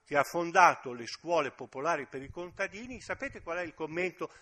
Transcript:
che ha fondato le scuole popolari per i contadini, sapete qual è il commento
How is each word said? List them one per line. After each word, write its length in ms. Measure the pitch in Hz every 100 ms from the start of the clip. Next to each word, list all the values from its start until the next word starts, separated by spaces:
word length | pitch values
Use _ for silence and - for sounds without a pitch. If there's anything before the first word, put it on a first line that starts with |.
che 140 | - 143
ha 60 |
fondato 680 | 135 170 170 180 170 131 131
le 160 | 123 117
scuole 440 | - 156 170 139
popolari 540 | - 123 131 151 160 131
per 160 | 135
i 80 | 139
contadini, 720 | - 180 165 190 196 247 240
sapete 420 | - - 269 220
qual 180 | 170 170
è 20 |
il 120 | 175
commento 600 | - 156 165 180 - 160 -